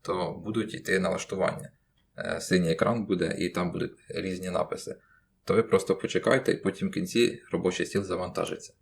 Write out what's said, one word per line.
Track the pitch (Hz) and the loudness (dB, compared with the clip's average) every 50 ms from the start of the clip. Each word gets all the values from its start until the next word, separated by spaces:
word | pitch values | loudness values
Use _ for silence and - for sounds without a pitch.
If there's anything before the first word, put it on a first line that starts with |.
то | _ - 95 92 90 78 78 - - | _ -2 -2 -2 -2 -4 -4 -6 -6
будуть | 104 107 113 104 - - | -4 -2 -2 -2 -4 -8
йти | - - - 95 95 | -8 0 2 2 2
налаштування. | 92 87 87 - - - 95 95 90 - - - - - _ _ _ _ _ _ _ _ _ - | 2 0 -2 -2 -4 -6 -2 0 0 0 -2 -4 -12 -14 _ _ _ _ _ _ _ _ _ -8
Е, | - - 87 85 | -6 -4 -4 -6
синій | - - 92 90 87 - | 0 2 4 4 4 4
екран | 80 - - - - 117 101 | 2 4 4 2 2 2 2
буде, | 95 98 87 85 82 - - | 0 0 0 2 0 0 -2
і | 87 87 | -2 -2
там | - - 90 87 | 0 -2 -2 -2
будуть | 85 87 87 - - _ _ - | -2 -4 -6 -6 -8 _ _ -8
різні | - - 90 95 92 90 92 92 | -6 -4 -4 -4 -4 -4 -4 -2
написи. | 87 82 - - - - - - - - _ _ _ _ _ _ _ _ _ | -2 -2 -2 -2 -4 -8 -8 -10 -12 -12 _ _ _ _ _ _ _ _ _
То | - 92 | 4 4
ви | - | 4
просто | 151 - - 95 - - 98 | 6 6 4 2 4 2 0
почекайте, | - - - - - - 113 127 131 - - | 0 0 -2 -2 2 4 4 4 4 4 2
і | - | 0
потім | - - 98 - - 95 95 | 2 0 -4 -2 -2 -4 -2
в | |
кінці | - - 92 - - 117 120 120 - - - - | -2 -2 -4 0 4 4 4 4 2 -4 -6 -4
робочий | - 85 90 90 87 - 90 | -2 0 2 0 0 0 -4
стіл | - - 101 101 | 0 -2 -2 -2
завантажиться. | 92 90 92 90 - - - - - - - - - _ _ | 0 -4 -4 -4 -4 -2 -4 -4 -4 -4 -10 -10 -18 _ _